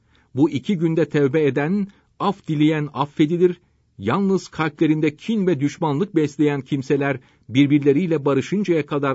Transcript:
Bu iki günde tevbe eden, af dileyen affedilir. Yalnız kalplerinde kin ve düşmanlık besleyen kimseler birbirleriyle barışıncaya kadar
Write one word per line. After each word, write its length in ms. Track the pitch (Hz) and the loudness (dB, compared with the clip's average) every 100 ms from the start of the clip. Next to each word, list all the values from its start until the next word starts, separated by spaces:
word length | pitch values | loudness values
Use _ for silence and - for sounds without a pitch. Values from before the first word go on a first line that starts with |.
| _ _ _ | _ _ _
Bu 160 | 123 156 | 0 0
iki 280 | 135 - 180 | 0 -4 -2
günde 300 | 165 160 151 | 0 0 0
tevbe 380 | 147 139 156 147 | 0 2 2 0
eden, 420 | 135 147 208 196 - _ - | 0 -2 -2 -6 -12 _ -6
af 300 | 180 190 - | -6 -4 -4
dileyen 400 | 151 151 156 147 | 0 2 0 -4
affedilir. 680 | 120 147 - 151 170 180 175 _ _ _ - | -4 -4 0 0 2 2 0 _ _ _ -8
Yalnız 500 | 98 170 196 185 - | -2 0 2 0 -2
kalplerinde 680 | - 160 151 160 156 156 151 | -6 -4 0 0 2 0 -2
kin 300 | - 226 180 | -4 -2 0
ve 140 | 143 | 0
düşmanlık 560 | 143 - 160 139 202 165 | -2 -2 -2 -2 -2 0
besleyen 440 | 147 151 147 143 | -2 0 0 0
kimseler 600 | 131 139 131 139 143 131 - _ - | -4 -4 -2 -2 -2 -4 -10 _ -4
birbirleriyle 760 | 120 143 147 143 139 185 156 | 0 4 4 2 2 0 -2
barışıncaya 640 | 139 135 - 196 185 165 143 | 0 0 0 -2 0 -2 -2
kadar 280 | 147 139 | -2 -2